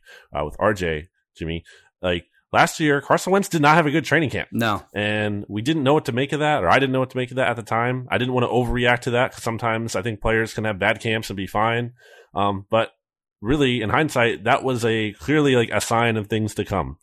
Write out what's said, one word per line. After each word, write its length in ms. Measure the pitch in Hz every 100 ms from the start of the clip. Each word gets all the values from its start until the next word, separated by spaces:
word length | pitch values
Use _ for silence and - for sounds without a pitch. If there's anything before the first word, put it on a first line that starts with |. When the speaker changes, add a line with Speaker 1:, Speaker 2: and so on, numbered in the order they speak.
| - - -
Speaker 1:
uh, 120 | 71 76
with 100 | -
R 160 | 101
J, 360 | 101 87 78 82 _ _ -
Jimmy, 260 | 82 82 - - _ _
like, 240 | 90 87 - _ _
last 280 | 107 165 -
year, 200 | 151 143
Carson 320 | - 160 180
Wentz 160 | 196 190
did 140 | 170
not 140 | 147 160
have 100 | 151
a 60 |
good 140 | 156 131
training 260 | 147 135
camp. 180 | 101 -
Speaker 2:
No. 320 | 113 113 98 -
Speaker 1:
And 520 | - 104 107 104 101 101
we 140 | 104
didn't 220 | 120 160
know 100 | 131
what 120 | 151 -
to 60 |
make 220 | 120 139
of 60 | 147
that, 240 | 151 143
or 60 | 87
I 100 | 120
didn't 120 | 135
know 60 | 131
what 120 | 127
to 60 | 127
make 120 | 123
of 80 | 127
that 120 | 123
at 60 | 117
the 60 |
time. 440 | 107 113 120 127 123
I 80 | 98
didn't 160 | 127
wanna 140 | 127 123
overreact 540 | 120 120 123 120 123
to 100 | 127
that, 220 | 120 127
'cause 100 | -
sometimes 520 | 117 110 117 113 113 101
I 60 |
think 180 | 113 104
players 340 | 113 113 110
can 100 | -
have 160 | 110 95
bad 200 | 98 110
camps 300 | 117 110 -
and 80 | 101
be 100 | 92
fine. 460 | 104 110 117 120 - - - _
Um, 320 | 90 101 98 98
but 200 | 113 110 _ _ _ _ _
really, 420 | 104 151 131 123
in 100 | 104
hindsight, 540 | 131 156 131 117 - 107
that 180 | 135
was 200 | 131 123
a 300 | 113 113 107
clearly, 420 | - - 156 143 123
like, 140 | 113
a 100 | 104
sign 380 | - 113 117 110
of 100 | 101
things 280 | 110 107 -
to 100 | 98
come. 320 | 95 67 69